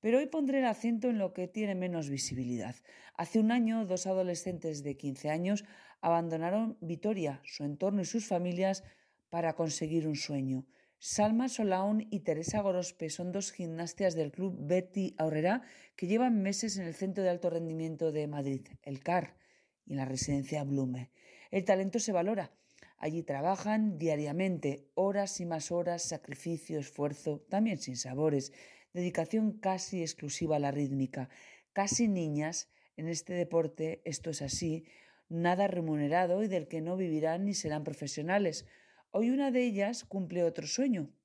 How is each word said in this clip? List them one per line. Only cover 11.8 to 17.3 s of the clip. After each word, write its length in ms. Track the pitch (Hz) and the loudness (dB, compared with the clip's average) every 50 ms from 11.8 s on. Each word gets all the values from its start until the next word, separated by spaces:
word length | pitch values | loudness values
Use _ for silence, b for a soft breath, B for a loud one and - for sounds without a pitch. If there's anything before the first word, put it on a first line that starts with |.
| 190 202 214 220 214 - | 2 2 2 0 0 -2
y 120 | - 202 | -4 -4
Teresa 380 | - - 160 151 165 - - 214 | 0 0 0 0 0 -2 -2 0
Gorospe 500 | 202 196 185 180 180 175 - _ 165 156 | 2 2 2 0 -2 -4 -6 _ -6 -6
son 200 | 147 - 175 180 | -4 -4 -6 -4
dos 200 | 180 196 196 - | -4 -4 -4 -6
gimnastas 640 | - - 175 165 165 160 170 165 - - 202 185 165 | -6 -6 -6 -6 -4 -4 -6 -6 -4 2 2 2 4
del 160 | 165 156 147 | 2 0 -2
club 260 | - - 180 196 180 - | -2 -4 -4 -4 -4 -4
Beti 540 | 143 147 175 185 185 185 - 202 190 175 - - | 0 2 2 2 2 0 -2 -2 -2 -2 0 0
Aurrera 420 | 160 160 156 156 156 180 208 254 247 B B B B B B | 0 2 2 2 4 4 2 2 0 B B B B B B
que 120 | - - 170 | -6 -2 2
llevan 340 | 208 226 247 254 233 214 | 2 4 4 4 4 4
meses 360 | 190 196 202 - - 220 196 196 | 2 2 0 -2 -2 -4 -4 -4
en 100 | 180 165 | -4 -6
el 80 | 160 | -4
centro 280 | - 196 196 180 202 190 | -4 -4 -4 0 2 2
de 60 | |
alto 220 | 185 | 2